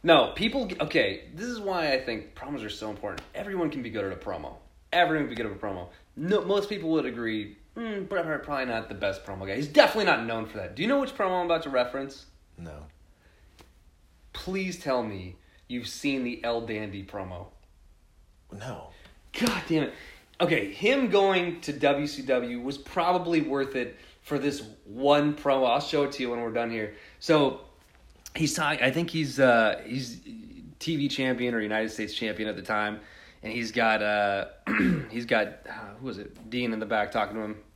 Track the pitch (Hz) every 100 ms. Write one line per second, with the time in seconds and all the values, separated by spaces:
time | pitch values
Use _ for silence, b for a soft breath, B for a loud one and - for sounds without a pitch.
0 | - 156 110 - 220 277 214 175 147 165
1 | 104 95 - 156 240 233 202 180 156 135
2 | 123 113 - - 131 143 107 - 110 101
3 | 104 95 - - 202 190 165 139 117 107
4 | 98 92 - 85 71 - - _ _ 170
5 | 170 156 135 113 110 98 104 95 87 B
6 | B - 165 208 175 202 202 208 160 160
7 | 127 120 113 110 104 - - - 226 208
8 | 190 196 160 147 147 139 127 113 113 107
9 | 98 95 - 92 98 104 147 277 240 220
10 | 185 135 113 113 110 104 90 95 196 277
11 | 262 - 196 180 175 165 151 131 123 139
12 | 139 - - - _ - 85 73 73 -
13 | - b b b b b b _ - _
14 | _ _ - - - 190 185 170 147 127
15 | 113 98 90 92 b b b 123 113 -
16 | 143 135 123 117 117 117 113 107 107 98
17 | 95 104 92 90 98 - _ _ - -
18 | _ _ _ _ _ 98 117 110 - B
19 | B B - - 240 190 - 160 127 B
20 | B B B - 175 151 101 - 208 277
21 | 240 202 196 185 175 160 - 143 143 139
22 | 147 - 131 127 120 120 127 143 - 185
23 | 170 180 170 165 135 139 135 131 120 B
24 | B B - 143 139 - - - - 110
25 | 139 147 147 147 143 135 127 123 - 151
26 | 139 - 123 120 117 117 117 113 104 B
27 | B B - 156 139 - - - _ _
28 | - - - - 156 - 147 151 127 143
29 | 170 160 143 127 131 120 110 - - 127
30 | 120 - - 226 - - - - - 156
31 | 139 135 131 120 123 117 107 110 110 110
32 | 104 - 113 107 107 98 92 107 107 107
33 | B B B B 110 117 113 113 113 110
34 | 104 104 101 98 - - - 220 - 165
35 | 131 117 117 117 - - - - 101 107
36 | 131 101 101 - 110 123 123 110 107 110
37 | 104 117 104 110 107 107 -